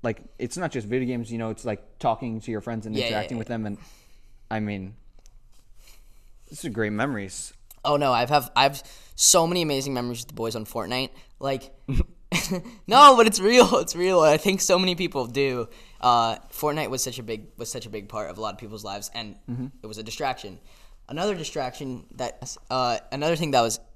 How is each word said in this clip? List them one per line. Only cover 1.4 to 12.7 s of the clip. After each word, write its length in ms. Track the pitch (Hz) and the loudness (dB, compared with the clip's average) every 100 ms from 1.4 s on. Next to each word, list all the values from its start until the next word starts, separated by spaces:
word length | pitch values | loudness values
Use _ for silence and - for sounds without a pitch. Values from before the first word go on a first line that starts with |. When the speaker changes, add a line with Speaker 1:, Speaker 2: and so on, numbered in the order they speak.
| 113 | -6
Speaker 1:
it's, 120 | 107 | -6
like, 360 | 120 104 - - | -6 -8 -10 -4
talking 420 | 131 110 123 110 | -2 -2 -4 -8
to 100 | 117 | -6
your 100 | 107 | -8
friends 240 | 110 113 107 | -6 -8 -6
and 100 | 107 | -4
Speaker 2:
Yeah, 80 | |
yeah, 40 | 120 | -2
Speaker 1:
interacting 280 | 107 95 120 | -2 -4 -8
Speaker 2:
yeah. 20 | |
Speaker 1:
with 80 | 110 | -6
them, 160 | 117 107 | -6 -6
and, 120 | 101 - - - - - - - | -8 -14 -20 -20 -20 -20 -20 -8
I 100 | 110 | -4
mean, 360 | 107 101 95 113 - - - - - - - - - - - - - - - | -4 -6 -10 -14 -20 -20 -20 -20 -20 -20 -20 -20 -20 -20 -20 -20 -20 -20 -20
this 140 | - 165 | -12 -8
is 80 | |
great 180 | 110 107 | -4 -2
memories. 640 | 104 135 117 98 - - - - - - | -2 -2 -4 -8 -12 -14 -16 -20 -8 -2
Speaker 2:
Oh, 120 | 147 | 0
no, 140 | 143 | 2
I've 160 | 120 120 | 2 4
have, 220 | 147 127 - | 2 2 4
I've 260 | 139 147 - - - - | 4 2 -16 -20 -20 0
so 300 | - 180 165 | 4 6 4
many 140 | 180 | 0
amazing 320 | 160 139 139 | 0 -2 -2
memories 260 | 127 120 117 | -4 -4 -8
with 80 | - | -12
the 40 | |
boys 220 | - 113 113 | -6 -6 -6
on 100 | 107 | -8
Fortnite. 440 | 117 95 127 135 - - - | -8 -4 -4 -6 -10 -20 -8
Like, 320 | - 131 - - | -6 -6 -8 -18
Speaker 1:
<laughs> 40 | - | -2
Speaker 2:
<laughs> 1000 | 135 - - - 170 - 185 - | 0 0 -2 -6 -4 -4 -6 -8